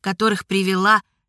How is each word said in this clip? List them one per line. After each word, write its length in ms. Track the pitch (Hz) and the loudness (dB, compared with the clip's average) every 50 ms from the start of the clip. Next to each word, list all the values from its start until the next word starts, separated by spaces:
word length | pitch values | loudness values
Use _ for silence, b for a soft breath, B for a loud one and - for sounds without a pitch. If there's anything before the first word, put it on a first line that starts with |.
которых 460 | - 190 190 - 220 220 208 190 - - | -8 -8 -4 -2 0 0 0 -2 -4 -4
привела 540 | 190 196 190 185 190 185 185 208 214 208 - _ _ _ _ | -2 -2 0 0 0 0 2 2 2 2 0 _ _ _ _